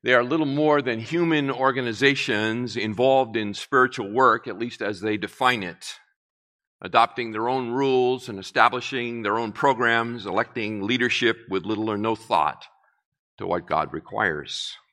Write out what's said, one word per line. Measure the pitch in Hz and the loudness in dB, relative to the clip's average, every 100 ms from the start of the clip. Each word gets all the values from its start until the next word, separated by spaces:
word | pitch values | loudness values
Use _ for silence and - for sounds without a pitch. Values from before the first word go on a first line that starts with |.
They | - | 4
are | 123 123 | 4 4
little | 160 147 | 0 0
more | 139 151 147 | 0 2 2
than | 127 113 | 2 -4
human | 110 170 170 156 139 | -4 -2 2 2 0
organizations | 123 135 127 123 107 139 139 - 107 110 113 123 107 | 0 0 0 -4 2 2 2 0 0 0 -2 -4 -4
involved | 107 104 131 135 123 110 | -4 0 4 4 2 -2
in | 104 | -4
spiritual | 101 - 135 127 180 101 | -8 0 2 2 0 -4
work, | 117 127 113 - | 4 4 4 -2
at | 95 | -8
least | 117 - | -8 -6
as | 104 98 | -6 -4
they | 107 107 | -2 -2
define | 98 - 127 123 | -4 0 0 0
it, | 92 82 - - _ _ _ _ _ _ _ _ 92 | -4 -10 -16 -16 _ _ _ _ _ _ _ _ 0
adopting | 117 117 - 117 | 4 4 0 -6
their | 107 117 | -4 -2
own | 131 120 | -2 -2
rules | 123 139 127 123 127 127 | -2 2 4 2 0 -6
and | 98 | -12
establishing | 95 131 117 123 - 131 120 117 | -6 4 4 4 -6 -6 -4 -4
their | 104 110 | 0 0
own | 113 | -2
programs, | - 143 120 117 117 117 120 98 | 0 2 2 2 2 0 -6 -4
electing | 95 117 - 107 107 | -2 -2 -4 -6 -4
leadership | 98 123 120 - 117 113 - | -2 0 0 2 0 0 -4
with | 95 90 | -4 -2
little | 107 110 | -2 -2
or | 104 | -2
no | 110 | -2
thought | 110 - 95 76 65 - _ _ _ _ _ _ _ | -4 0 0 0 -4 -20 _ _ _ _ _ _ _
to | 92 | -4
what | 87 - | -4 0
God | 78 78 | -2 -2
requires. | 80 - 107 104 76 69 - - - _ | -6 -8 -2 0 -2 -8 -10 -10 -14 _